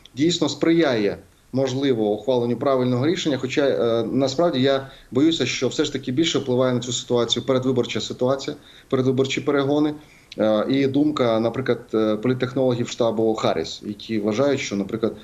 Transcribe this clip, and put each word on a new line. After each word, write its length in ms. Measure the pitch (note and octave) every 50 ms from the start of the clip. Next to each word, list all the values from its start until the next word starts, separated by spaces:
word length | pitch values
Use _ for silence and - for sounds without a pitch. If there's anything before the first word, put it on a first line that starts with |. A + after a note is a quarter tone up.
| - - -
дійсно 340 | B2 D3+ F3 E3+ - D3+ -
сприяє, 680 | - - D#3+ E3 E3 E3+ D#3+ C#3 A#2+ A2 G2+ F#2+ F2 E2+ - - _ _ _ _ B2
можливо, 580 | C3 C3+ B2+ B2+ C3+ C#3+ C#3 B2 A2 G#2+ G#2
ухваленню 460 | G#2 G#2 - C3+ B2+ A#2+ A#2+ A#2+ A#2+
правильного 500 | A2+ - C#3 C3+ B2+ B2+ B2+ B2+ B2 C3
рішення. 300 | D#3+ F#3+ - - D#3+ C3
Хоча, 300 | B2+ C3+ B2+ - D3+ C#3+
е, 360 | C3+ A2+ - A#2 A#2 A#2 A#2 A2+ G#2
насправді 500 | A2 C3 C#3 C3 C3 D#3+ E3+ F3 - B2+
я 260 | C3 C#3 C3+ C3+ C3 - - - - -
боюся, 340 | A#2 C3+ D3+ E3 D#3 - B2+
що 220 | - - - C3
все 180 | A#2 - - D3
ж 80 | - -
таки 180 | - - C3+
більше 280 | B2+ D3 E3 E3 - C3+
впливає 340 | - B2+ B2 B2 C3 B2+ B2
на 60 | A#2
цю 140 | A#2+ C3 A#2
ситуацію 520 | - - - B2 A#2+ A#2 A2+ - A#2+ A2+
передвиборча 560 | - C3 B2+ B2+ C3 C3 A#2+ A#2 - - G#2+
ситуація, 540 | - - A2 - B2+ B2+ C#3 C3+ - - - - - - - - - -
передвиборчі 520 | C3+ B2+ B2+ C3 C3 C3 C3 C3 - -
перегони. 520 | B2 D3+ C#3+ C#3+ C#3 C#3 D3 D3+ D3+ D3+ D3+ - - - - - - _ -
Е, 280 | - G#2+ A2 G#2+ G#2+ - -
і 180 | C3+ C#3 C#3
думка, 520 | B2+ C#3 C#3+ D3+ D3+ D3 - B2 A#2 A2+ A2
наприклад, 400 | A2+ A2+ A2 C3+ B2+ B2 A#2 A#2 - - A#2
е, 220 | A2 A2 A2 G#2+
політтехнологів 720 | G#2 A#2 B2+ C3 B2+ B2+ B2 B2+ C3+ C3 B2+ A#2+ A#2 A#2 -
штабу 440 | - - A#2+ A2+ G#2+ A2+ A2 A2 A2
Харріс, 480 | - - A2 - D#2+ D#2+ - - - -
які 340 | G#2 G#2 - - - A2+ G#2
вважають, 400 | G2+ A2 G#2+ A#2 C#3 C#3+ C3+ B2
що, 160 | - - -
наприклад, 380 | G2+ F#2 - A2+ G#2+ A2+ G#2 - -